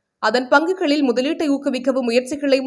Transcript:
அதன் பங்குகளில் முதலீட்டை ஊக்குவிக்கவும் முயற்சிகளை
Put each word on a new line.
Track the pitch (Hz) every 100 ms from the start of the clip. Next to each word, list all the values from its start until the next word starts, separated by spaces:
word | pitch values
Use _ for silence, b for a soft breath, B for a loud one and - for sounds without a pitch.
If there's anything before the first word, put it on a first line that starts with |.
| _ _
அதன் | 220 240 254
பங்குகளில் | 294 320 370 320 302 269
முதலீட்டை | 233 269 320 311 277
ஊக்குவிக்கவும் | 277 254 254 254 240
முயற்சிகளை | 233 247 294 285 269